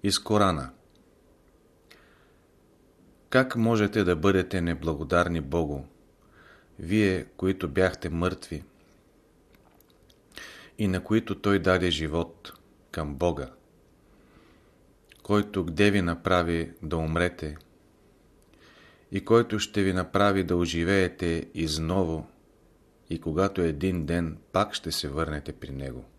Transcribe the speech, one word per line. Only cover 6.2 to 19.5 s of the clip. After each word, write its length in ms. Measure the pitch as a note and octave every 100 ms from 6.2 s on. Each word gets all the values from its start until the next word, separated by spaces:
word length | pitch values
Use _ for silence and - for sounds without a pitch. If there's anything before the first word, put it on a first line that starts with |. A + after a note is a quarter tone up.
| _ - - - _ -
вие, 460 | E2 G#2+ G2+ F#2
които 440 | - - F#2 F#2+ E2
бяхте 400 | C#2 F#2 - E2+
мъртви 560 | E2 F2+ F#2 - D#2 - _ _ _ _ _ _ _ _ _ _ _ _ _ _ _ _ - - - - -
и 100 | G#2
на 160 | F#2
които 360 | - A2 A2 G2
Той 180 | G2+ G2
даде 320 | F2 F#2 F2+
живот, 640 | D#2 D#2 E2 E2+ - - - _ _ _
към 240 | - D2+
Бога, 360 | C2+ F2 C#2+ C2+ - _ _ _ _ _ _ _ - _ _ _ _ _ _ _ -
който 420 | - G#2 G2+ F#2+
где 260 | E2+ D#2+ G#2
ви 120 | G2+
направи 680 | F2 E2 - F2+ E2+ E2+ D#2 -
да 140 | D#2+ D#2+
умрете 600 | D#2 D#2+ F2 - D2+ D2+ - _ _ _ _ _ _ _ _ _ - - - _ _
и 120 | G2+
който 340 | - A2+ A#2